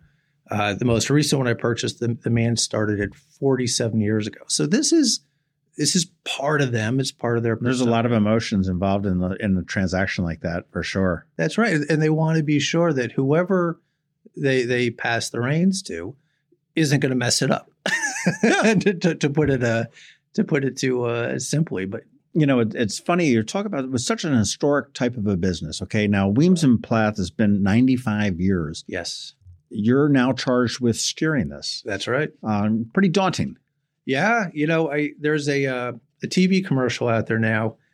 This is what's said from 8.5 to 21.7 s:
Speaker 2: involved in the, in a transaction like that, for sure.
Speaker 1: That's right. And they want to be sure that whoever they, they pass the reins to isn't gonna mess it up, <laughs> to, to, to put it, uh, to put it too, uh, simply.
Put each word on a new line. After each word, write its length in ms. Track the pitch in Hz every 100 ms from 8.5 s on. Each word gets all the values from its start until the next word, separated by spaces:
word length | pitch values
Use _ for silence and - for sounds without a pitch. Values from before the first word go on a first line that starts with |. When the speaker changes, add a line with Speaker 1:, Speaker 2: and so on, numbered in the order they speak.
| 101 95
Speaker 2:
involved 360 | 90 98 101
in 140 | 101 90
the, 120 | 92 95
in 160 | 107 92
a 80 |
transaction 580 | 85 107 92 92 95 -
like 200 | 85 82
that, 280 | 87 85 -
for 140 | 90
sure. 420 | - 98 92 82 - -
Speaker 1:
That's 220 | 156 214
right. 220 | 226 160 147
And 100 | 156
they 100 | 156
want 260 | 156 160 160
to 80 |
be 160 | 147 147
sure 320 | 143 165 170
that 180 | 131 117
whoever 720 | - 135 156 180 190 170 170 _ _ _ _ - -
they, 260 | 139 131
they 280 | 120 123 123
pass 380 | 117 120 117 -
the 120 | 117
reins 420 | 123 156 190 190
to 300 | - 82 87 - _ _ _ _ _ -
isn't 240 | 147 139
gonna 160 | 139 127
mess 260 | 120 -
it 80 | 139
up, 180 | - - _ - 960 831
<laughs> 260 | 784 - 906
to, 520 | 226 381 226 202 208
to, 200 | 175 175 151
to 120 | 147
put 220 | 143 147
it, 140 | 131
uh, 220 | 120 113 117 - - _ _
to 100 | -
put 200 | 190 156
it 120 | 135 -
too, 260 | 131 123
uh, 340 | 120 117 120 131
simply. 440 | - - 160